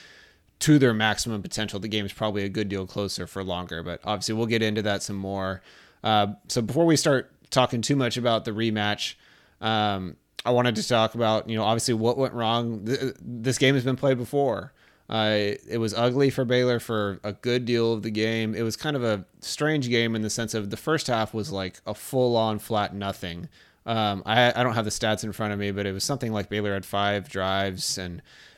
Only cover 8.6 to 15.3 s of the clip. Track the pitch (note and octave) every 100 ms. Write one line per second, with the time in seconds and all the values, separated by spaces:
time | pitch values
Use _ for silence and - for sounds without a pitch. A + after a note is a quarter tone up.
8.6 | A2+ G#2+ G#2 G#2 - - _ _ _ _
9.6 | A2 A2 G#2+ G2 F#2 - _ - A#2+ B2
10.6 | B2 A2 - A#2+ A2 A#2 A2+ A2 - A2
11.6 | G#2 A2+ - A2+ A2+ B2 C3 A#2+ A2+ A#2
12.6 | A#2 A2 G#2 B2 C3 - - A#2+ A#2 B2
13.6 | C3 C#3 B2 B2 C#3 B2+ A#2+ C#3+ C#3 G2+
14.6 | - - _ _ - A2 G#2+